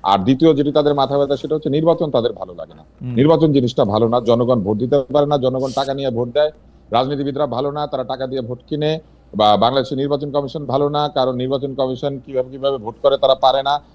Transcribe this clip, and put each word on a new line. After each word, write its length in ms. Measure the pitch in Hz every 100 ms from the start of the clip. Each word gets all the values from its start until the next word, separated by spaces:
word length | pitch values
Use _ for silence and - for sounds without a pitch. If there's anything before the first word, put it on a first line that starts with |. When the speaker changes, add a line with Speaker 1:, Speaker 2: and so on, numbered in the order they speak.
Speaker 1:
আর 160 | 98 98
দ্বিতীয় 360 | 92 131 160
যেটি 180 | 143 147
তাদের 220 | 151 147
মাথা 240 | 143 131 143
ব্যথা, 180 | 139 139
সেটা 180 | 143
হচ্ছে 160 | 156 151
নির্বাচন 400 | 147 165 170 156
তাদের 220 | 127 117
ভালো 220 | 95 90
লাগে 200 | 85 76
না। 100 | - - -
Speaker 2:
হুম। 120 | 123
Speaker 1:
নির্বাচন 380 | 117 147 160 156
জিনিসটা 320 | 139 123 -
ভালো 240 | 107 107 113
না, 120 | 123
জনগণ 400 | 113 117 120 123
ভোট 160 | 95 107
দিতে 260 | 123 143 131
পারে 140 | 147 147
না, 120 | 147
জনগণ 320 | 127 131 131
টাকা 240 | 139 139
নিয়ে 160 | 139 135
ভোট 180 | 117 120
দেয়, 220 | 147 151 - - - -
রাজনীতিবিদরা 560 | 117 131 139 139 135 143
ভালো 240 | 120 143
না, 160 | 147 147
তারা 180 | 131
টাকা 220 | 123 131 131
দিয়ে 140 | 135
ভোট 180 | 117 123 -
কিনে, 320 | 147 151 160 - _ _ 98
বা 200 | 104 104
বাংলাদেশের 420 | 113 135 127 135
নির্বাচন 320 | 139 143 147
কমিশন 360 | 143 139 160 131
ভালো 220 | 135 147
না, 200 | 147 147
কারণ 280 | 147 127 123
নির্বাচন 380 | 131 135 135
কমিশন 440 | 131 131 127 143 135
কিভাবে, 320 | 139 131 127
কিভাবে 280 | 135 139 135
ভোট 160 | 107 -
করে 160 | 139 139
তারা 160 | 135
পারে 280 | 131 135 135
না, 180 | 139 147 -